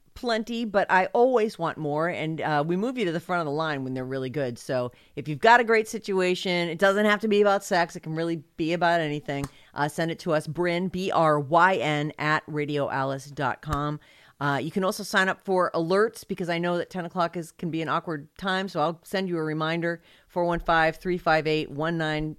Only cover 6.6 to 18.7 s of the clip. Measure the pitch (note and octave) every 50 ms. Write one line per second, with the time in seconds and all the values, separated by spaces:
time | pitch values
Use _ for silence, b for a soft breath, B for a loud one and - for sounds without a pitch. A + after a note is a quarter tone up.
6.6 | E3+ E3+ D#3+ E3 G3 G3 G3 G#3 G#3+ G#3+ G#3 G3+ A3 A3 G3+ G#3 G#3 G3+ G3 G3+
7.6 | - - G3 E3+ F3 F3 - F3 - D#3+ D#3 D#3+ E3 E3+ E3+ D#3+ - _ _ -
8.6 | E3 D#3 F3 F3 F3 E3+ E3+ E3+ D#3+ D3 D3 D3+ - - C#3 C#3 C#3 b b b
9.6 | b b b - C#3+ D3+ - - E3 E3 D#3+ - - F3+ D#3 D#3 D#3 D#3+ C#3 E3+
10.6 | F3 F3 E3+ F3 F#3+ F3+ - F3+ F#3 G3 - D#3+ E3 D#3 D3+ D3 C#3 C3 E3 E3
11.6 | F3 F#3 F#3+ - - D3+ D3+ D3 D3 D#3 - - D3 D3+ D#3 - - - D#3 D3+
12.6 | D3 C#3+ D3 C#3+ C#3 - - C3+ C3+ C3+ C3+ C3+ C3 C#3+ C#3 D3 C#3+ B2 - -
13.6 | - D3+ D3+ C#3+ D3 D3 D3+ D3 b b b b b b b - C#3 C#3+ C#3 C3+
14.6 | A#2+ D#3+ - G3+ F#3 F#3 G#3+ - G3+ - - G3 F#3+ F#3+ - - _ G3 F#3+ F3+
15.6 | F3 - - E3+ E3 E3 F#3+ G3 A3 A3 - - - - G3 F3+ F#3 E3 E3+ E3+
16.6 | E3+ F3 F3 F3 - - - F#3 E3+ E3+ - F#3 E3+ E3+ - F3+ D#3+ - - -
17.6 | - E3+ D3 D#3+ D#3+ C#3 C#3+ E3 - F3+ D#3+ D3 D3+ - _ - F3 G3 F#3 F#3+
18.6 | G3 G3